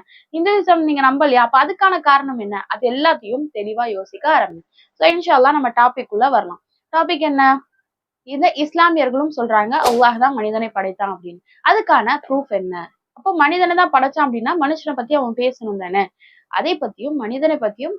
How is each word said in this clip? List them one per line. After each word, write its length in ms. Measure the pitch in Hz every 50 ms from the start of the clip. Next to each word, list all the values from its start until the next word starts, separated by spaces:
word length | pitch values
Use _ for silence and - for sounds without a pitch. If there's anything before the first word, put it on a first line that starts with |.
| - _ _ - _ _ -
ஹிந்துயிசம் 480 | 320 339 403 415 403 359 370 339 330 311
நீங்க 180 | 302 294 277
நம்பலையா, 400 | 269 262 269 277 311 285 247 247
அப்ப 160 | 240 233 - 262
அதுக்கான 420 | 285 359 370 - 392 381 370 339
காரணம் 400 | - 294 277 - 277 277 254 240
என்ன? 160 | 208 202 208 196 - -
அது 160 | 220 214 247
எல்லாத்தையும் 580 | 233 247 269 302 330 302 233 226 202 240 277 302 302
தெளிவா 340 | - 214 208 214 214 226 240 233
யோசிக்க 380 | 202 190 196 - - 196 - 302
ஆரம்பிங்க. 340 | 311 254 202 175 165 165 _ _ _ _ _ _ _ _
So 40 | 311
இன்ஷா 280 | 330 339 349 330 339 320
அல்லாஹ் 220 | 196 254 277 294
நம்ம 140 | 294 262 240
டாபிக் 420 | 233 240 240 247 254 262 247 - 214
உள்ள 120 | 208 240 277
வரலாம். 300 | 262 208 196 175 175 - _ _ _ _ _ _
டாபிக் 320 | 320 330 330 320 349 285 311
என்ன? 200 | 294 277 277 269 269 269 269 - _ _ _ _ _ _ _ _ _ _ _ _ 254
இந்த 180 | 277 285 339 349 -
இஸ்லாமியர்களும் 800 | 277 294 294 - 339 339 339 330 320 262 254 240 269 302 311 302
சொல்றாங்க 380 | 262 233 220 220 214 208 220 262 311
அல்லாஹ் 360 | - 254 233 240 247 240 233 226
தான் 160 | 254 277 277
மனிதனை 340 | 226 214 214 220 220 226 220
படைத்தான் 440 | - 202 196 190 185 - 202 196
அப்படின்னு. 280 | 190 180 175 175 175 180 _ _ _ _ -
அதுக்கான 520 | 302 392 440 427 - 302 247 208 233 285 285
ப்ரூஃப் 320 | - - 269 277 269 -
என்ன? 220 | 214 190 185 180 180 175 170 - _ _ _ _
அப்போ 180 | _ - _ 392 359
மனிதனை 400 | 320 285 294 349 359 359 349 349
தான் 180 | 359 359 330 -
படைச்சான் 320 | 262 262 277 285 311 294
அப்படின்னா 260 | 262 233 233 220 269 349 339
மனுஷனை 340 | 277 285 320 311 - 302 277
பத்தி 200 | 247 240 233 294
அவன் 180 | 285 254 233 226
பேசணும் 460 | 240 247 254 247 - 226 214 196 190
தானே? 220 | 185 175 185 202 190 185 _ _ _ _ _ _ _ _
அதை 220 | - 185 233 339 359 302
பத்தியும் 380 | 269 220 - - 226 294 302
மனிதனை 400 | 277 220 208 247 269 302 311 302
பத்தியும் 400 | - 233 214 208 233 269 339 403